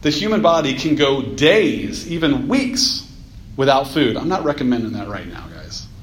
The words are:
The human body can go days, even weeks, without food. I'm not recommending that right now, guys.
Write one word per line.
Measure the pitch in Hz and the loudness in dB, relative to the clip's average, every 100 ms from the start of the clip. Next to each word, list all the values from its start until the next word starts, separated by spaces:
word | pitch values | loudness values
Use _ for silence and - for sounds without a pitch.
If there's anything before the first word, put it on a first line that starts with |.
The | 151 | 0
human | 147 208 214 | 0 0 2
body | 165 165 147 | 4 4 2
can | 131 160 147 | -2 0 2
go | 143 139 | 2 2
days, | 113 104 147 208 175 - - - - | -2 2 4 6 4 0 -4 -8 -6
even | 170 160 139 143 | -2 0 0 0
weeks, | 269 254 - - - - - - - - - | 0 0 0 0 -2 -10 -18 -18 -18 -16 -2
without | 135 135 139 | 4 4 2
food. | 160 135 113 | 2 2 2
I'm | 151 | -2
not | 185 | -2
recommending | 151 143 127 120 110 | 0 0 0 0 -2
that | 104 101 | -6 -8
right | 98 - | -8 -10
now, | - - | -14 -16
guys. | - - - - - | -16 -14 -14 -14 -18